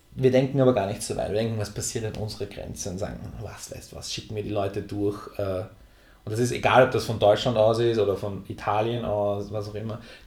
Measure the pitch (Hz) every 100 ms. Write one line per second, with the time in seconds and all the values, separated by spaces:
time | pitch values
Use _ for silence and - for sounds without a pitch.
0 | _ - 131 127 135 139 131 123 98 107
1 | - 107 - 101 113 113 104 - - 117
2 | 110 - 107 - - - - - 101 90
3 | 98 - 98 85 101 - - - - -
4 | - - - 107 104 104 98 104 90 101
5 | 101 101 - - 98 92 95 - - _
6 | - - - 107 123 - 107 113 127 113
7 | - 110 104 - 127 110 107 113 120 113
8 | 101 95 104 98 - 107 - 104 113 120
9 | 113 104 101 101 101 107 104 107 110 113
10 | - -